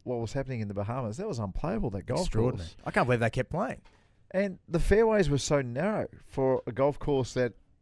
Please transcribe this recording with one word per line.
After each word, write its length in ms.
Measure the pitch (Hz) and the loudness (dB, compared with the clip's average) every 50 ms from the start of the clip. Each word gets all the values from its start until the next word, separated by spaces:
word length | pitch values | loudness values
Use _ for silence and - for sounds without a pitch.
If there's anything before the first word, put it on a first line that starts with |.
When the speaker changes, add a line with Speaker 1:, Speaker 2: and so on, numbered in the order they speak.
| _ | _
Speaker 1:
what 160 | - 123 117 | -6 -4 -4
was 140 | 117 113 - | -4 -4 -4
happening 280 | 139 139 131 135 120 | -6 -4 -4 -6 -6
in 80 | 110 101 | -6 -4
the 60 | 101 | -4
Bahamas. 440 | 101 101 101 117 135 127 110 107 135 | -4 -4 -4 -4 -4 -4 -6 -6 -6
That 100 | 196 226 | -6 -6
was 100 | 180 117 | -4 -4
unplayable, 520 | 110 98 87 - - 156 196 226 185 131 | -4 -4 -4 -4 -4 -2 -2 -2 -2 -4
that 160 | 98 98 - | -4 -6 -6
golf 160 | - 127 151 185 | -4 -2 -2 0
Speaker 2:
Extraordinary. 440 | 165 - 110 113 127 120 98 87 82 | 0 0 2 2 2 0 -2 -8 -12
Speaker 1:
course. 80 | - - - | -14 -12 -10
Speaker 2:
I 60 | - | -4
can't 160 | - 214 175 | 0 0 2
believe 140 | 120 123 117 | 2 2 2
they 100 | 117 113 | 2 0
kept 200 | - 127 127 - | 0 -2 -4 -4
playing. 300 | - 160 214 262 - - _ - _ _ _ _ _ _ _ _ - | -4 -4 -4 -4 -6 -10 _ -20 _ _ _ _ _ _ _ _ -2
Speaker 1:
And 260 | 185 202 196 180 - _ - | -2 -2 -2 -4 -10 _ -2
the 120 | 160 170 | 0 2
fairways 500 | - - 202 208 226 226 220 208 185 143 | 6 6 6 8 8 6 6 4 4 4
were 80 | 143 135 | 2 0
so 240 | - - 151 143 131 | 2 2 2 0 0
narrow 460 | 120 120 135 160 208 214 175 123 - - - - | 0 -4 -2 -2 -2 0 -2 -4 -6 -8 -18 -20
for 360 | - - - 135 131 131 120 - | -10 -2 0 2 2 2 2 -2
a 60 | - 117 | -4 -2
golf 260 | 113 135 143 139 - | 0 2 0 0 0
course 360 | - 151 143 135 127 - - | -2 0 0 0 0 0 0
that 180 | 127 127 120 - - _ _ _ _ | -2 -2 -2 -2 -8 _ _ _ _